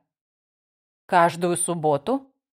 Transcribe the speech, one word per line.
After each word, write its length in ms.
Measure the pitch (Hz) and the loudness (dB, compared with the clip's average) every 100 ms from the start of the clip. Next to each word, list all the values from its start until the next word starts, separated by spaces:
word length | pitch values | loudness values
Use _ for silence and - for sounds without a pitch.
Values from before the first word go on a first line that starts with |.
| _ _ _ _ _ _ _ _ _ _ - | _ _ _ _ _ _ _ _ _ _ 0
Каждую 500 | 180 175 170 175 170 | 2 2 2 -4 -2
субботу – 760 | - 170 156 139 175 269 - _ _ | -4 -4 -2 -2 -2 -4 -6 _ _